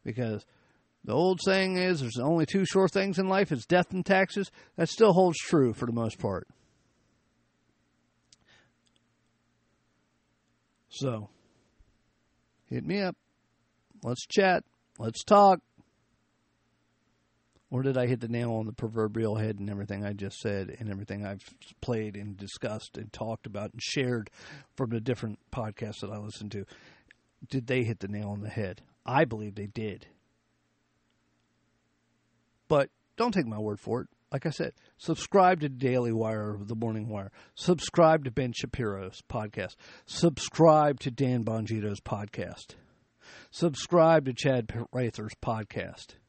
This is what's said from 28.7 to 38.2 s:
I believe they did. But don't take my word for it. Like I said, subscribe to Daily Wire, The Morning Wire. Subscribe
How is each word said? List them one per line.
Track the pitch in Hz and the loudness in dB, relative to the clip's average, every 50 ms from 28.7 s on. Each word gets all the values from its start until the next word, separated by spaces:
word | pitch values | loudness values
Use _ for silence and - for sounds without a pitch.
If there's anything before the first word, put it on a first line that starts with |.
| 90 - _ _ _ _ _ | -6 -12 _ _ _ _ _
I | - 123 143 160 | 0 2 2 2
believe | 123 113 107 107 104 98 | 2 0 -8 -8 -8 -8
they | 104 101 | -10 -10
did. | 101 - 113 110 107 92 - - - _ _ _ _ _ _ _ _ _ _ _ _ _ _ _ _ _ _ _ _ _ _ _ _ _ _ _ _ _ _ _ _ _ _ _ _ _ _ _ _ _ _ _ _ _ _ _ _ _ _ _ _ | -8 -8 -6 -6 -6 -8 -10 -16 -20 _ _ _ _ _ _ _ _ _ _ _ _ _ _ _ _ _ _ _ _ _ _ _ _ _ _ _ _ _ _ _ _ _ _ _ _ _ _ _ _ _ _ _ _ _ _ _ _ _ _ _ _
But | 160 143 139 139 _ _ _ _ _ - | 2 2 2 0 _ _ _ _ _ -2
don't | 226 247 | -2 0
take | 202 196 139 | 0 -2 -2
my | 113 110 107 | -2 -4 -4
word | 107 107 104 101 | -4 -6 -6 -6
for | - 107 110 123 | -4 -4 -4 -4
it. | - - _ _ _ _ | -4 -8 _ _ _ _
Like | - 135 - | -8 -4 -4
I | 160 | -4
said, | 135 - 160 - - _ _ _ _ | -4 -4 -6 -6 -6 _ _ _ _
subscribe | _ - - 156 - - - - 196 185 180 185 160 | _ -4 -4 -4 -4 -4 2 6 6 8 6 6 4
to | 151 143 | -2 -6
Daily | 131 123 135 127 127 127 123 120 | -4 -2 0 0 2 2 0 0
Wire, | 113 110 110 110 110 107 107 107 104 104 | 0 0 -2 -2 -2 -4 -4 -6 -6 -8
The | 101 101 117 | -8 -8 -6
Morning | 113 117 113 110 110 107 113 | -4 -4 -4 -4 -4 -6 -6
Wire. | 107 101 98 98 _ - - _ _ | -8 -8 -10 -12 _ -20 -20 _ _
Subscribe | - - 175 180 151 - - - 170 165 160 160 156 | -4 0 0 0 0 0 -2 4 6 8 8 6 4